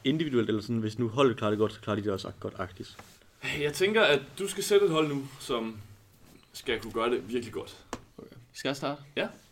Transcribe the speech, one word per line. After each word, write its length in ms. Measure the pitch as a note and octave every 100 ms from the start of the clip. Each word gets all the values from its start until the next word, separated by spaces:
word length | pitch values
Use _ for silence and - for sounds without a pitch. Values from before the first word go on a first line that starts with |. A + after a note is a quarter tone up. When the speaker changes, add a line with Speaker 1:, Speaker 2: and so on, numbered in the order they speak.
Speaker 1:
individuelt, 440 | C3+ D#3 D#3 B2 G#2+
eller 140 | A2
sådan, 160 | G#2 A#2
hvis 200 | G#2+ A2+
nu 100 | A#2
holdet 280 | A#2+ C3+ A2
klarer 140 | G#2+
det 80 | G#2+
godt, 140 | G#2+
så 80 | -
klarer 160 | - G#2
de 80 |
det 80 | G#2
også 200 | F#2+ F#2+ F#2
godt, 140 | G2+ -
agtigt? 380 | F#2 F#2+ - - - - - _ C#3 D3
Speaker 2:
Jeg 120 | D3
tænker, 280 | D3 F#3+ A3
at 200 | D#3 C#3 - -
du 100 | G3
skal 160 | -
sætte 220 | G3 G3+ G3
et 60 |
hold 160 | D#3 D3+
nu, 200 | C#3 C3+ -
som 400 | - A#2+ A2+ G#2+ - - _ _ - - _
skal 280 | - - A2+
kunne 120 | A2
gøre 180 | A2 A#2
det 180 | A#2+ F#2+
virkelig 240 | B2 A2+
godt. 320 | A2 - - - - - -
Speaker 3:
Okay. 180 | - - -
Skal 160 | - C3+
jeg 80 | C#3+
starte? 260 | C#3+ C#3+ - -
Speaker 2:
Ja. 120 | A3+ - -